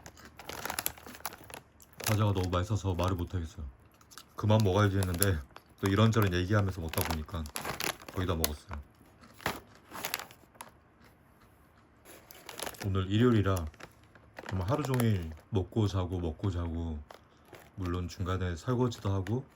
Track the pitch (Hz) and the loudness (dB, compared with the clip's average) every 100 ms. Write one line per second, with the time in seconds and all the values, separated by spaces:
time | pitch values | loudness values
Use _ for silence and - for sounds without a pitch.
0 | - - - - - - - - - - | -20 -20 -20 -18 -14 -8 -6 -6 -6 -8
1 | - - - - - - - - - - | -18 -14 -14 -14 -16 -18 -20 -20 -20 -8
2 | - 104 107 98 90 87 92 107 98 85 | 0 2 2 2 0 0 0 -2 0 0
3 | 90 95 85 92 80 - 71 - - - | 0 -2 -4 -6 -6 -8 -14 -14 -20 -20
4 | - - - - 104 92 101 92 104 98 | -20 -20 -18 -2 4 6 6 6 4 4
5 | 92 87 98 82 - - - - - 98 | 0 2 2 2 -4 -16 -20 -4 2 4
6 | 113 113 101 90 92 107 98 87 80 - | 6 6 2 2 2 2 2 -2 -6 -4
7 | - 80 76 82 76 - - - - - | -2 -4 -6 -8 -8 -8 -8 -6 -6 -8
8 | - - 90 82 80 73 - 76 - - | -8 -4 -2 0 -2 -4 -10 -12 -14 -20
9 | - - - - - - - - - - | -20 -20 -20 -10 -10 -10 -14 -20 -18 -12
10 | - - - - - - - - _ _ | -8 -8 -10 -20 -20 -20 -20 -20 _ _
11 | - - _ _ - - - _ _ _ | -20 -20 _ _ -20 -20 -20 _ _ _
12 | - - - - - - - - 101 95 | -20 -20 -20 -20 -16 -12 -10 -8 -2 0
13 | 90 104 123 113 95 95 80 - - - | 2 6 6 6 4 2 -2 -8 -20 -20
14 | - - - - - 95 92 147 135 131 | -20 -20 -20 -16 -6 -2 0 0 2 2
15 | 117 98 82 80 - 101 90 113 101 95 | 4 2 -2 -10 -4 -2 0 2 2 2
16 | 90 90 87 - 101 85 85 82 82 78 | -2 -2 -4 -2 -2 -2 -2 -4 -4 -6
17 | 73 - - - - - - - 90 87 | -10 -20 -20 -20 -20 -20 -16 -8 -4 -2
18 | 87 - 90 92 90 82 - 120 123 117 | -4 -4 -2 -2 -2 -2 -2 0 0 0
19 | 101 95 92 120 131 | -2 -2 0 -4 -4